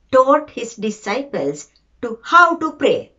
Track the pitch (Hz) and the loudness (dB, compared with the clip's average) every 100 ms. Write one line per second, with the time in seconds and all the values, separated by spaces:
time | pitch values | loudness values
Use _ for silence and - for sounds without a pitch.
0 | _ 262 262 294 - - 233 - 214 208 | _ 2 4 2 -2 -12 -12 -8 -8 -6
1 | 202 240 277 180 139 147 - _ _ _ | -6 -6 -6 -6 -6 -8 -14 _ _ _
2 | 240 220 - 339 339 339 320 - 247 - | -10 -10 2 4 4 2 -6 -2 0 0
3 | - | -6